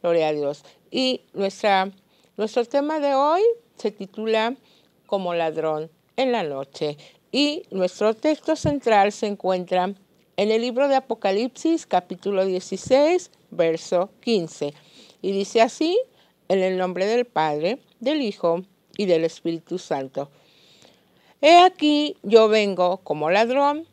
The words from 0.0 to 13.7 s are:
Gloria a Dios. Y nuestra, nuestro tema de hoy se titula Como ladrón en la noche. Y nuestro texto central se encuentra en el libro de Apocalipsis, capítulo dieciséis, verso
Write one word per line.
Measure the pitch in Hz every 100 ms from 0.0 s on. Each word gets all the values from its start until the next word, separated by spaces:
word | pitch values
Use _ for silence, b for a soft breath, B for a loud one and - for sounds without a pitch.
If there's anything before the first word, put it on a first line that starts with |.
Gloria | 175 170 156
a |
Dios. | 151 143 147 b b _
Y | 247 262 254 _
nuestra, | - 196 - 214 190 190 190 _ b b -
nuestro | 220 254
tema | 233 285 294 320
de | 285
hoy | 269 285 339 453 466 _ _
se | 220
titula | 214 196 - 220 220 226 269 b b b _ _
Como | 196 180
ladrón | 170 160 156 156 156 160 _ _ -
en | 262
la | 240
noche. | 160 135 139 - 151 147 B B _
Y | 247 294 302 -
nuestro | 190 180 - 214
texto | 220 302 302 -
central | 311 311 285 240 214 202
se | - 214
encuentra | 202 185 185 175 180 185 196 _ _ _ -
en | 208
el | 220
libro | 240 240 285
de |
Apocalipsis, | 269 262 233 196 196 247 - 320 330 -
capítulo | 180 180 180 202 196
dieciséis, | 190 180 - 190 - 262 294 359 - _ _
verso | 165 165